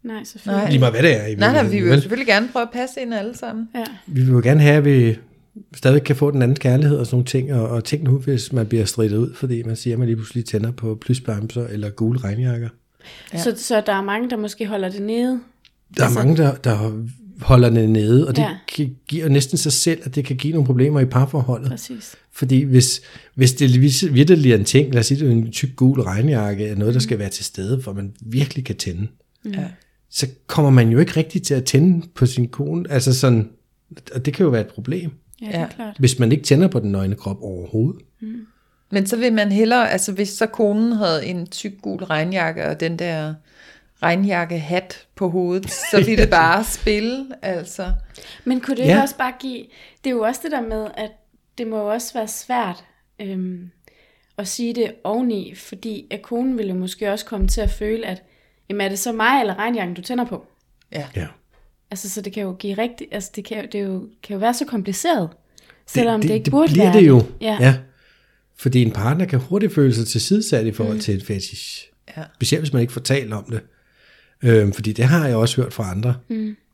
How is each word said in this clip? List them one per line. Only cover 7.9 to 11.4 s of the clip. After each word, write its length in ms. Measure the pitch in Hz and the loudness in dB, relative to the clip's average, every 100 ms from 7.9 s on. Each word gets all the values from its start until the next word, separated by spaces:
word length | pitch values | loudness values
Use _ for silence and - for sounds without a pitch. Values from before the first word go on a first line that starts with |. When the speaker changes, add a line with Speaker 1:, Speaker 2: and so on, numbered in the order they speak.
| 151 | -2
Speaker 3:
nu, 140 | 147 135 | 0 0
hvis 340 | 131 127 - | 0 -4 -2
man 120 | 131 107 | -4 0
bliver 180 | 117 107 | 0 0
stridet 320 | - 110 104 | 0 0 0
ud, 160 | 120 - | -2 -4
fordi 280 | 131 117 | -6 -4
man 120 | 113 113 | -6 -6
siger, 200 | 123 117 | -4 -2
at 40 | |
man 80 | 120 | 0
lige 80 | 113 | -2
pludselig 300 | 107 123 110 | -4 -8 -4
tænder 260 | 110 113 | -4 -4
på 260 | 123 113 110 | -6 -6 -6
plysbamser 680 | - 127 123 107 | -2 -2 -2 -6